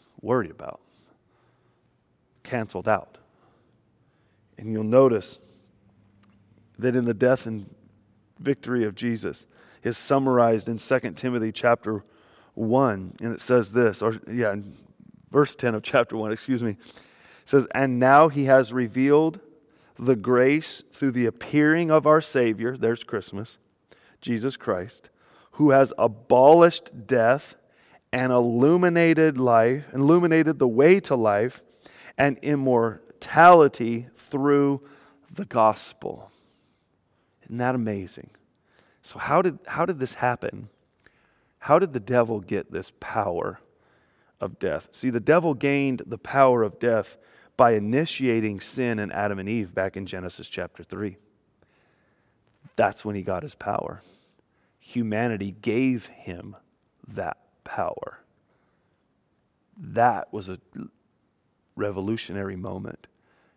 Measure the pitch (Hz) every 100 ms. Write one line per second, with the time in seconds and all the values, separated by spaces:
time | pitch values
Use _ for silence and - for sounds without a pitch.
0 | _ - - 127 87 - - - _ _
1 | _ _ _ _ _ _ _ _ _ _
2 | _ _ _ _ - 123 107 92 90 101
3 | - _ _ _ _ _ _ _ _ _
4 | _ _ _ _ _ - 110 110 107 123
5 | 135 110 - - _ _ _ _ _ _
6 | _ _ _ _ _ _ _ - 123 123
7 | 120 104 123 131 113 110 98 - _ _
8 | _ _ _ _ 139 135 117 123 107 95
9 | 120 117 95 69 _ _ _ _ 117 113
10 | - 143 135 123 117 113 107 113 - 131
11 | 117 85 127 123 110 - 120 117 107 107
12 | - _ _ _ _ - 110 127 135 101
13 | 92 - 117 110 - 123 98 113 117 98
14 | 107 110 - 120 110 101 101 - _ _
15 | - _ _ 139 147 - 123 110 - 135
16 | 117 113 107 110 - 127 117 98 - -
17 | _ _ _ - - 139 123 - 135 123
18 | 127 139 160 143 135 135 117 127 120 120
19 | 135 147 160 160 - _ _ _ _ -
20 | 120 123 98 123 131 147 156 - - -
21 | 139 123 117 - - 147 151 160 170 156
22 | 147 156 151 135 120 107 113 131 117 117
23 | - 110 - 98 110 - _ _ _ _
24 | _ _ - 117 127 131 - 92 92 -
25 | _ _ _ _ _ - 151 135 135 -
26 | 113 107 - 123 135 170 170 165 - 135
27 | 101 127 113 139 - - _ _ _ _
28 | _ 123 127 123 120 117 139 180 180 170
29 | 165 160 160 131 127 117 117 135 143 131
30 | 143 175 175 160 156 143 127 113 151 196
31 | - 131 110 101 120 - _ _ - -
32 | - - 143 131 - 143 135 123 117 104
33 | - - - 151 170 175 143 - 117 117
34 | 123 _ - 143 143 143 143 139 - -
35 | _ _ _ - 202 120 110 107 - -
36 | - - - _ _ _ _ _ _ _
37 | _ _ _ _ _ 117 123 127 110 101
38 | 90 - - _ _ _ _ _ _ _
39 | - - - 156 180 139 - - 175 160
40 | 131 - 123 120 - 101 104 _ _ _
41 | _ _ _ _ _ _ - 160 190 131
42 | 98 123 117 110 90 101 - 85 92 _
43 | - 113 101 85 90 - _ _ _ _
44 | _ _ _ _ 101 - 95 76 - -
45 | 131 117 107 165 165 127 139 143 139 127
46 | - 117 - 139 135 123 107 - 120 113
47 | 101 - _ _ _ - 120 110 104 127
48 | 160 - 131 113 110 101 - 131 123 110
49 | 104 - 104 98 95 117 95 98 95 98
50 | 95 95 90 - - - 90 - 85 92
51 | 104 95 _ _ _ _ _ _ _ _
52 | _ _ _ _ _ _ _ - 101 -
53 | 104 101 92 90 - - 101 - - -
54 | _ _ _ _ _ _ _ _ _ 120
55 | 113 104 120 107 98 101 117 110 131 123
56 | - - - 87 90 101 _ _ _ _
57 | - 95 85 - _ _ - - 85 -
58 | - - _ _ _ _ _ _ _ _
59 | _ _ _ _ _ _ _ - 139 110
60 | 120 101 - 107 95 92 _ - - _
61 | _ _ _ _ _ _ _ - 104 98
62 | 98 113 - 98 98 95 92 95 104 -
63 | _ _ _ _ _